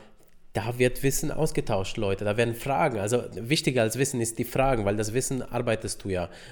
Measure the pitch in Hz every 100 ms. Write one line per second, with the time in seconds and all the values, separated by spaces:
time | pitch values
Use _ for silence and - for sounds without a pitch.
0 | - - - - - 104 110 123 127 -
1 | 139 - 147 143 156 - - 110 - -
2 | 98 98 104 107 117 117 139 143 160 110
3 | 104 120 101 92 117 156 147 127 110 123
4 | 131 123 113 - 113 - 131 120 101 107
5 | 107 120 - 131 113 120 120 110 101 -
6 | 101 90 85 - -